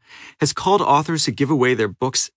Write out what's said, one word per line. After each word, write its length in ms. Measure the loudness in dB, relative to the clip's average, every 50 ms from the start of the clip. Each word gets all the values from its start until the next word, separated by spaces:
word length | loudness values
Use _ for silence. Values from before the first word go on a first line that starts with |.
| -8 _ -20 -20 -20 -20 -6 _
has 120 | -4 -4
called 300 | -2 -2 0 2 2 2
authors 440 | 4 2 2 2 2 0 -2 -2 -2
who 60 | -4
give 180 | -2 -2 -2 0
away 240 | 2 2 2 2 2
their 140 | 0 -2 -4
books 440 | -4 -4 -6 -4 -2 -4 -6 -6 -8